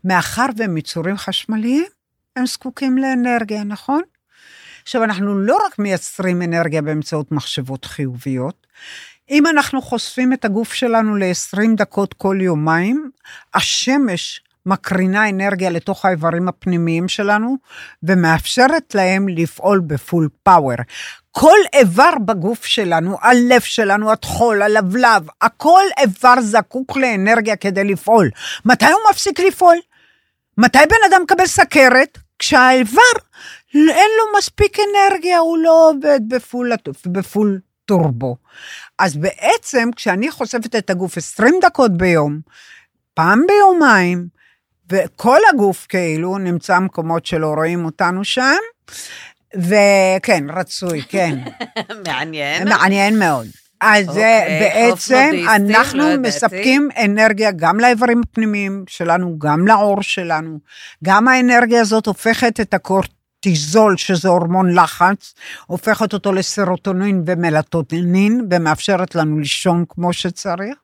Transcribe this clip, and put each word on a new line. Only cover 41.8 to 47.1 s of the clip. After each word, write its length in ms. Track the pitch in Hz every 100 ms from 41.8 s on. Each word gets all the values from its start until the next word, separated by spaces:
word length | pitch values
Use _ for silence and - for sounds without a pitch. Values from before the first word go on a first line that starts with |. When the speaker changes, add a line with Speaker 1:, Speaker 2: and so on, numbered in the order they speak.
| 240 170
Speaker 1:
ביום, 440 | 185 165 147 151 - _ - - _ _ _
פעם 280 | - 165 214 349
ביומיים, 800 | 415 392 359 285 202 175 180 175 _ _ _ _ _ _
וכל 480 | 190 170 _ 226 285 427
הגוף 340 | 294 202 180 -
כאילו 500 | 185 170 156 175 196
נמצא 400 | 185 175 - 180
מקומות 480 | 190 - 165